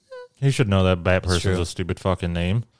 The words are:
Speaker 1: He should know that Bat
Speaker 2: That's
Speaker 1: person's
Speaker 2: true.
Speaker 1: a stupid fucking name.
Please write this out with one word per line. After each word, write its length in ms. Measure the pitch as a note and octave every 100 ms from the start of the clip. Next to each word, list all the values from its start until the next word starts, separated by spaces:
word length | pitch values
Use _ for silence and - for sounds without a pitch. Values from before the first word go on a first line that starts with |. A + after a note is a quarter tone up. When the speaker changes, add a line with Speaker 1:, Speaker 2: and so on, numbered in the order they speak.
| _ - - _
Speaker 1:
He 160 | C#3
should 160 | C3+ A#2
know 160 | F#2+
that 140 | F#2 F2+
Bat 200 | E2+ F#2
Speaker 2:
That's 120 | F2+ F2
Speaker 1:
person's 200 | G2 F2+
Speaker 2:
true. 60 |
Speaker 1:
a 40 | E2+
stupid 340 | - F2 F2+
fucking 340 | G2 F#2 F2
name. 320 | E2+ F2 A2 -